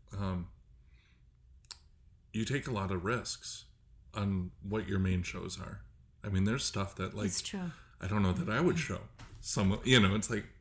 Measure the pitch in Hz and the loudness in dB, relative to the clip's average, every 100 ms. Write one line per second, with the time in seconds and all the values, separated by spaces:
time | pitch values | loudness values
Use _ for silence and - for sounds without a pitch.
0 | - 98 98 90 87 - - - - - | -12 -6 -2 -2 -6 -12 -20 -20 -20 -20
1 | _ _ - - - - - - - - | _ _ -20 -20 -20 -20 -16 -18 -18 -20
2 | - - - 110 113 135 127 110 95 92 | -20 -20 -10 -6 -2 -2 -2 -2 0 0
3 | 90 120 95 - - - - - - - | 0 -2 -2 -8 -10 -14 -16 -20 -20 -20
4 | - 107 101 95 90 - 98 107 95 98 | -12 -4 0 0 -2 -8 -4 -4 0 0
5 | 92 90 90 92 87 - - 101 - - | 2 2 -2 -6 -8 -8 -10 -12 -16 -20
6 | - - 104 95 98 131 - - 95 - | -20 -14 -2 2 2 2 -2 -2 -4 -4
7 | 95 196 208 - - 196 180 - - - | -6 -2 -2 -2 -4 -6 -6 -8 -16 -10
8 | 95 104 95 90 87 113 170 165 147 90 | -2 2 2 2 0 2 4 2 0 -4
9 | - - - - - - 98 95 113 127 | -8 -18 -18 -14 -6 2 2 2 8 8
10 | 98 104 104 110 - - | 8 4 0 -4 -6 -14